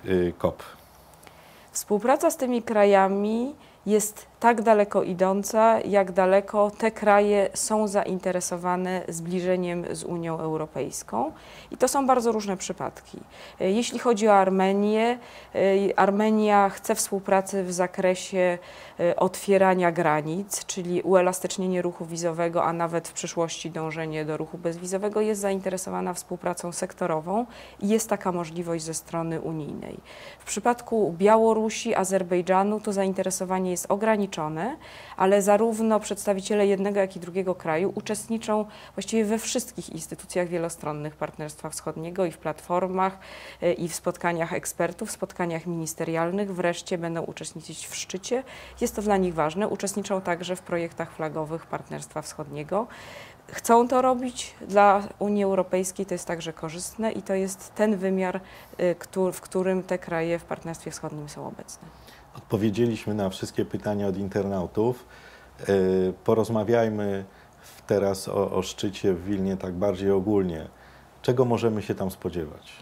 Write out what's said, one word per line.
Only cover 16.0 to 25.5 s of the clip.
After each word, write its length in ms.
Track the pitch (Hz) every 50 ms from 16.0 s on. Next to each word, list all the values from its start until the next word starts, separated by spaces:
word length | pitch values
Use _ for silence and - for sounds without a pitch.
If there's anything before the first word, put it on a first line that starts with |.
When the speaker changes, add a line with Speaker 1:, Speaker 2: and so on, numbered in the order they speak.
| 190 196 202 202 214 220 220 214 214 208 208 202 202 196
Speaker 2:
chce 260 | 190 - - - 220
współpracy 680 | 214 - - 202 196 190 - 196 190 190 190 - 196 185
w 80 | 180
zakresie, 840 | 180 175 185 180 - - 185 185 185 185 - - 202 185 180 180 175 175 - - - - - - - -
e, 160 | 170 175 -
otwierania 760 | - 175 185 185 - - - 196 190 190 190 185 185 180 170
granic, 720 | 165 170 170 156 151 151 151 156 160 185 202 202 - - -
czyli 360 | - - 196 175 175 180 175
uelastycznienie 800 | - 165 190 185 175 185 185 - - 180 - - 185 185 185 180
ruchu 240 | 175 175 175 - 170
wizowego, 580 | 160 170 165 170 170 160 165 170 170 170 170 165
a 80 | -
nawet 360 | 170 170 170 165 165 165 165 -
w 40 |
przyszłości 580 | - - - 175 - 170 165 160 - - - 170
dążenie 540 | 160 165 160 160 151 165 160 156 156 156 156
do 120 | 151 156
ruchu 220 | 151 160 156 - 170
bezwizowego, 640 | 175 170 165 170 180 180 190 190 202 214 208 214
jest 200 | 214 214 220 202
zainteresowana 760 | 202 196